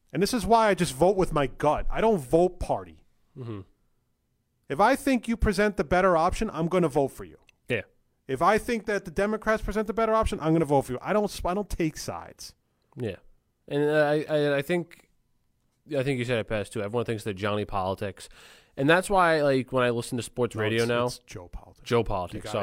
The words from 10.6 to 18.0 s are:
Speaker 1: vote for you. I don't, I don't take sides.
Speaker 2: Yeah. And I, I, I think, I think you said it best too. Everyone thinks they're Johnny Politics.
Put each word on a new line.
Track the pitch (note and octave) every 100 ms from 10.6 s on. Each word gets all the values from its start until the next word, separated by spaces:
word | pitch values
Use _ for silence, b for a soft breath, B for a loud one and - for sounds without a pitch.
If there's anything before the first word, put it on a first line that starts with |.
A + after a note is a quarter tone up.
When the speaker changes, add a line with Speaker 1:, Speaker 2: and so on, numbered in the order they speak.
| D3
Speaker 1:
vote | C#3+
for | C3
you. | B2
I | D3
don't, | G#3 G#3 - F3
I |
don't | F#3+ G3
take | - D#3 -
sides. | - E2+ - - - _ _ _ _ -
Speaker 2:
Yeah. | A2+ F2+ - _ _ _ -
And | C#3+ D3
I, | D3+ D3 D3+ D3
I, | D3+ D3 C#3
I |
think, | C#3 F3 E3+ - _ _ _ _ _ _ _ _ - C#3+
I |
think | C3 C3
you | A#2+
said | A#2
it | G#2
best | A2 G2
too. | A#2
Everyone | G2+ A#2+ A#2
thinks | A2
they're | A2+
Johnny | F#2+ G#2 G#2 G2+
Politics. | G2+ F#2 F#2+